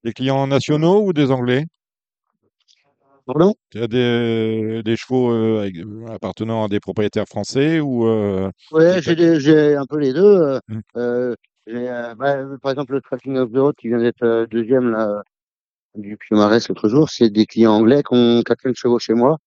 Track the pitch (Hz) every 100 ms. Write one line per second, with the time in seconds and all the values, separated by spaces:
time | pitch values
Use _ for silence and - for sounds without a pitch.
0 | 117 - 131 135 135 139 - 151 165 202
1 | 202 156 135 131 123 127 160 _ _ _
2 | _ _ _ _ _ _ _ _ _ _
3 | _ _ - 139 185 220 _ 104 117 120
4 | 120 117 117 113 110 110 110 113 110 113
5 | - 127 123 117 110 110 101 87 104 107
6 | 113 104 98 - 110 113 107 101 - 95
7 | 104 113 98 - 101 131 147 165 143 123
8 | 113 110 101 95 95 - _ 160 165 185
9 | 143 165 170 165 139 156 147 147 135 151
10 | 139 135 202 196 147 131 - 110 - 117
11 | 120 120 123 113 _ _ - 120 123 123
12 | 120 110 135 139 135 135 139 135 143 139
13 | - 127 135 135 123 120 139 143 117 117
14 | 120 - 117 113 113 113 110 131 123 110
15 | 110 104 101 _ _ _ _ _ _ 107
16 | 101 107 - 107 104 113 - 95 107 127
17 | 156 - 117 104 107 - 113 107 110 143
18 | 143 123 120 117 110 117 131 120 123 120
19 | - 117 127 160